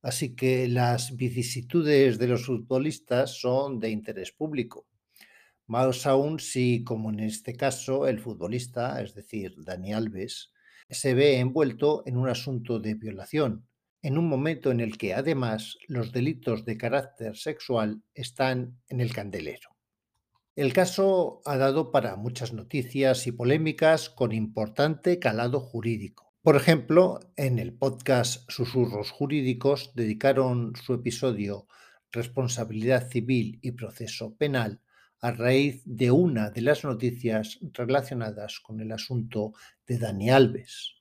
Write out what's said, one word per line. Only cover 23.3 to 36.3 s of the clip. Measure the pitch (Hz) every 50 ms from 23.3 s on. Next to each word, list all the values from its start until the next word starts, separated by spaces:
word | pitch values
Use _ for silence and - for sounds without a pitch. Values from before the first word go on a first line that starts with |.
polémicas | 117 120 120 123 143 156 160 156 151 - 160 156 160 151 - -
con | _ - 127 110 107
importante | 113 107 107 - 113 110 107 - - 139 156 156 156 - 180 180
calado | 175 - 120 107 113 120 123 127 139
jurídico. | 123 - - 113 110 117 113 107 101 92 _ - _ _ _ _
Por | _ 165 151
ejemplo, | 139 - - 160 147 123 - 151 175 185 185 - - - _ _
en | - 143 131 123
el | 117 117 120
podcast | - - 135 135 131 - - - 131 123 123 123 - - - -
Susurros | - - 120 120 - 131 120 - - 104 104 -
Jurídicos | - - 143 139 151 151 131 127 127 123 123 135 143 135 - - _
dedicaron | 120 113 107 107 107 - 135 135 135 131 127 123 120 117 113 120
su | - - - 127
episodio | 117 120 120 117 - - 131 113 101 104 101 101 98 - _ _ - - - _ _ _ _
Responsabilidad | - 117 120 123 - 139 127 120 - 120 113 107 110 110 107 123 131 123 123
Civil | - - 120 113 123 131 123 113 - - -
y | - 127
Proceso | 117 - 113 - - - 117 107 - - 113 110 -
Penal | _ 151 147 139 127 113 107 98 - _ _ _ _ _ _ _ _
a | - 120
raíz | 117 117 117 123 127 135 143 143 127 - _
de | - 123 113 131 120
una | 123 165 180 175